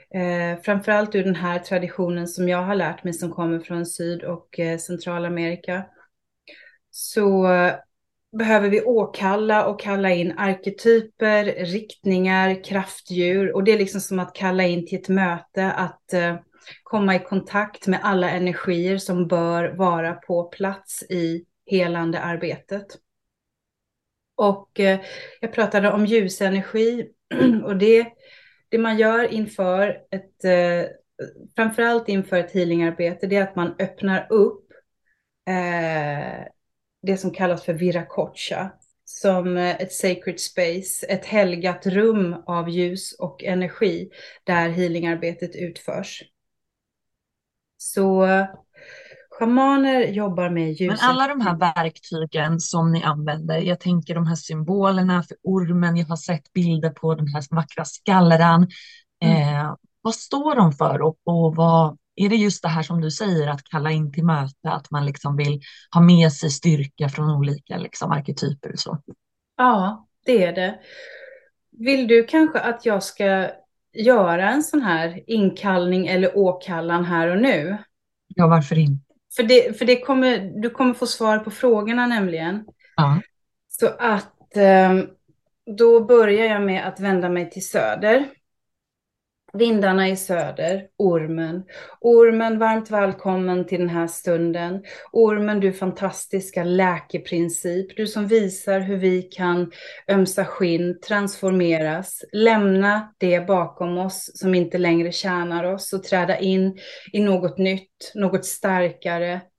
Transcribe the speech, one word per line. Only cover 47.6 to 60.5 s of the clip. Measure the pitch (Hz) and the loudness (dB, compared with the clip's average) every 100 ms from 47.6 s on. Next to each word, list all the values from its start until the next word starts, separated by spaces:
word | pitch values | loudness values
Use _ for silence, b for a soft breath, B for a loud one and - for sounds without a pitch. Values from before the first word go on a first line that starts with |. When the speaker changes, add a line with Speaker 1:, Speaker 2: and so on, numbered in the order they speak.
| _ - | _ -14
Speaker 1:
Så, | - 202 196 190 | -6 0 2 4
eh, | 190 190 190 - _ B B B B B B - | 4 2 0 -6 _ B B B B B B -4
schamaner | 233 254 269 277 269 262 214 | 2 4 4 4 4 2 0
jobbar | 202 208 175 175 | -2 -2 -2 -2
med | 170 160 | 0 -2
ljus. | 156 185 220 | -2 -2 0
Speaker 2:
Men | 240 | 2
alla | 254 277 | 2 0
de | 277 | 0
här | 196 165 | -2 0
verktygen | 175 170 165 - - 160 160 156 156 165 | 0 0 -4 -6 -10 -6 -4 -2 -2 -2
som | - 170 165 | -2 0 2
ni | 165 | 2
använder, | 156 151 151 156 160 160 | 0 -2 -4 -6 -4 -2
jag | 175 175 | -2 -2
tänker | 180 175 165 | 0 -2 -2
de | 170 165 | -2 -2
här | 165 | -2
symbolerna | - 156 156 196 190 190 185 180 | -6 -6 -2 0 2 2 2 0
för | - - | -2 -8
ormen, | 190 190 170 175 175 170 | -2 0 0 2 2 0
jag | 151 | -2
har | 165 | -6
sett | - 160 _ | -6 -8 _
bilder | 180 175 160 160 | -2 0 0 -2
på | - 160 | -4 -2
den | 156 147 | -2 -2
här | 147 139 | -4 -4
vackra | 165 - - | -4 -4 -8
skallran. | - - - 190 170 160 170 165 180 B B B B - | -10 -6 2 6 8 8 6 6 4 B B B B -2
Speaker 1:
Mm. | 160 160 147 147 | 2 2 2 -2
Speaker 2:
Eh, | 151 - _ _ | -4 -8 _ _
vad | 220 | -6
står | - - 277 302 | -6 -6 -4 0